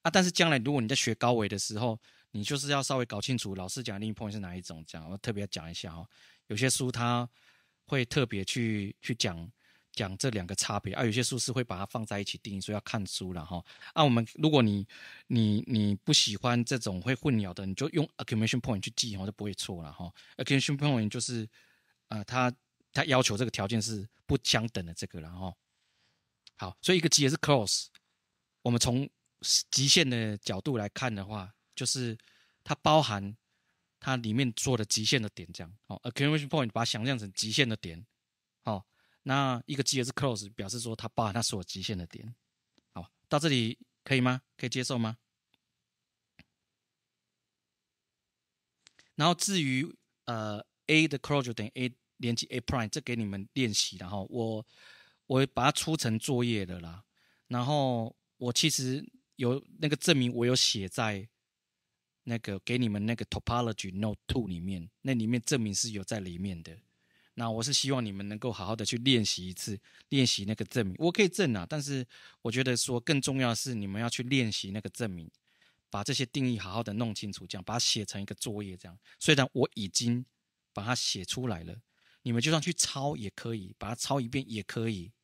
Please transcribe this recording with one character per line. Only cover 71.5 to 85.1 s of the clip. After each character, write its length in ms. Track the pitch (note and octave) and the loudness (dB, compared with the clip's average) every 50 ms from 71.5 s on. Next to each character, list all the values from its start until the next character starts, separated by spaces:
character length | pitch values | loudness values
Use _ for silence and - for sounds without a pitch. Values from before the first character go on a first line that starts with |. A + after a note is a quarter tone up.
| A2+ | 0
啊， 100 | G2 E2+ | -2 -4
但 140 | - D#3 D3+ | -4 -6 -6
是 240 | C#3 C#3+ C#3 C3 B2 _ - - - - - _ | -4 -4 -4 -6 -6 _ -14 -20 -20 -20 -20 _
我 100 | _ A#2+ | _ -2
觉 120 | A2+ B2+ C3+ | -2 0 2
得 120 | C3 B2 | 2 2
说 240 | A#2 - - B2 A#2+ | 0 0 0 -2 -2
更 220 | - - D3+ C#3 | 2 2 2 2
重 180 | B2+ D3 C3+ C3+ | 2 0 0 2
要 100 | C3 A#2+ | 2 2
的 60 | A2+ | 2
是 180 | - - C3+ B2 | 0 -2 -4 -4
你 140 | G#2+ G2+ | -4 -4
们 140 | G2 F#2+ G#2+ | -4 -4 -2
要 80 | A#2 A#2+ | -2 -2
去 120 | - - A#2 | -2 -4 -2
练 280 | B2 C#3 C3+ B2 A2 | 2 2 2 2 2
习 200 | G2+ - - G2 | 0 -4 -4 -4
那 100 | F#2+ A2 | -6 -6
个 80 | - F#2+ | -8 -8
证 200 | - - A#2+ G#2+ | -6 -4 -4 -4
明， 220 | F2+ E2+ E2 - _ _ _ _ _ _ _ _ _ _ _ _ | -4 -8 -12 -16 _ _ _ _ _ _ _ _ _ _ _ _
把 140 | - G2+ G2+ | -6 -4 -2
这 100 | - C3+ | -2 0
些 120 | - C3+ | -2 -2
定 260 | A#2 - D3 C3 B2+ | -2 -2 0 0 0
义 80 | A#2+ G#2 | 0 -2
好 120 | F#2 F#2+ | -4 -4
好 120 | F#2 A2+ A#2 | -4 -4 -4
的 100 | G#2+ G2+ | -2 -2
弄 220 | A2 A#2+ A2+ G2+ | -2 -2 -2 -2
清 160 | - - G2+ | -6 -8 -8
楚， 160 | F#2+ - F#2+ | -10 -10 -12
这 100 | F2 - | -12 -12
样， 60 | G2+ F2+ | -10 -6
把 120 | - G#2+ | -4 -2
它 40 | A#2+ | 0
写 260 | - - - A#2 G2+ | 2 2 2 0 -2
成 160 | - - G2+ | -6 -6 -8
一 40 | G2 | -8
个 100 | - G2+ | -8 -8
作 260 | - - B2+ G#2 G#2 | -8 -6 -6 -6 -6
业 140 | G#2 F#2+ F#2 | -8 -8 -10
这 120 | F2+ - | -14 -16
样。 120 | F2+ F2 - _ - - _ | -20 -20 -20 _ -20 -14 _
虽 140 | - - D3+ | 4 6 6
然 160 | C#3 B2+ C3+ _ | 6 6 2 _
我 160 | B2 C3 - _ | 0 0 0 _
已 120 | - G2+ | -6 -8
经 380 | F2+ - - A#2+ A#2+ A#2+ B2 B2+ _ _ _ _ _ _ _ _ _ _ | 0 0 0 2 2 0 0 -2 _ _ _ _ _ _ _ _ _ _
把 100 | - G2+ | -8 -4
它 100 | A#2 B2 | -2 -2
写 300 | - - - - G2+ F2+ | 0 0 -2 -2 -4 -6
出 240 | - - C3 B2+ | -6 -6 -4 -4
来 160 | B2 G2+ E2 E2+ | -4 -4 -4 -8
了， 180 | E2+ F2 A2+ _ _ _ _ _ _ _ _ _ | -10 -14 -16 _ _ _ _ _ _ _ _ _
你 80 | B2 | 0
们 100 | A#2 A#2 | 0 2
就 100 | A#2 D#3 | 4 4
算 100 | D#3+ D#3 | 2 2
去 120 | D3 F3 E3 | 0 -2 0
抄 420 | - - - - C#3 C3+ C#3+ D#3 | 0 0 0 0 -4 -2 -2 -4
也 140 | C#3+ G#2+ F#2+ | -4 -8 -10
可 260 | _ - - A#2 A#2 | _ -8 -8 -6 -6
以， 180 | G#2+ F#2 F#2+ G#2 _ | -6 -8 -12 -12 _
把 100 | - G2+ | -8 -8
它 60 | A#2 | -6
抄 240 | - - - C#3 C#3+ | -6 -2 0 0 0
一 80 | B2 | 0
遍 160 | A#2 B2+ C3+ C3+ G#2+ | -2 -4 -4 -4 -4
也 120 | A2+ G#2 G2 | -6 -6 -6
可 260 | - - A#2+ A2+ A#2 | -4 -4 -2 -2 -2
以。 220 | A2 F#2 E2+ G#2 | -2 -4 -8 -12